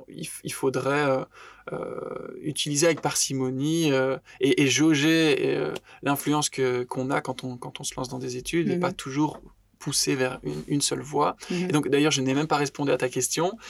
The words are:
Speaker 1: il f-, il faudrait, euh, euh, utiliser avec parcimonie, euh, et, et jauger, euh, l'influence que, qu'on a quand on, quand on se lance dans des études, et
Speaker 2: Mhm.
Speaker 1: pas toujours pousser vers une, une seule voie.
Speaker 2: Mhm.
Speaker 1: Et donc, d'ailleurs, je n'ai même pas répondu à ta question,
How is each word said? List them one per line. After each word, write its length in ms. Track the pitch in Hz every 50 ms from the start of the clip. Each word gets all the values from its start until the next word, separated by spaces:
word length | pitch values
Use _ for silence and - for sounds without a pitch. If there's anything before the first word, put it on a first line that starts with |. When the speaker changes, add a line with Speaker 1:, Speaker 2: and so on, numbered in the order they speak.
| - -
Speaker 1:
il 160 | - - 170
f-, 160 | - - - -
il 100 | - -
faudrait, 560 | - - 135 127 131 123 135 143 147 147 139
euh, 160 | 131 131 131 - _ - - - - - - - -
euh, 600 | - - - - - - - - - - - - -
utiliser 440 | - 151 135 - - 151 147 143 165
avec 160 | 165 156 139
parcimonie, 880 | - 143 - - - - 139 131 131 127 131 131 143 156 160 170 165 151
euh, 260 | 135 131 131 135 135 143 - - - -
et, 240 | - 139 - - 147
et 40 |
jauger, 680 | 131 - 131 151 160 156 139 143 160 165 165 160 151 139 -
euh, 320 | 139 135 139 147 151 151 156 - - - - - -
l'influence 460 | 139 143 139 - 147 147 151 143 -
que, 340 | - - 131 127 123 123 123
qu'on 260 | - - 135 127 131
a 100 | 143 151
quand 220 | - - 127 - -
on, 140 | 131 123
quand 220 | 123 131 139 - -
on 40 | 143
se 100 | - -
lance 120 | - 131 131
dans 100 | 139 131
des 180 | 127 127 123
études, 320 | 127 - - - 170 165 147
et 60 | -
Speaker 2:
Mhm. 60 | 175
Speaker 1:
pas 100 | 180 135
toujours 500 | 135 - - 139 131 143 151 147 - - - - - _ _ _ _ _
pousser 360 | - 147 135 - - 147 147
vers 240 | 131 131 127 127 123 151
une, 200 | 147 147 151 151
une 140 | - 151 143
seule 200 | - - 143 135
voie. 340 | 127 143 147 143 147 180 - - - -
Speaker 2:
Mhm. 180 | 185 175 180 180
Speaker 1:
Et 20 |
donc, 160 | 151 151 135 127
d'ailleurs, 220 | 139 139 147 156
je 100 | - 139
n'ai 120 | 131 131 135
même 140 | 143 156
pas 80 | 156 160
répondu 360 | 147 147 131 - - 143 139
à 60 | -
ta 120 | 131 131 127
question, 420 | - 135 123 - - 151 165 190 - 226 - -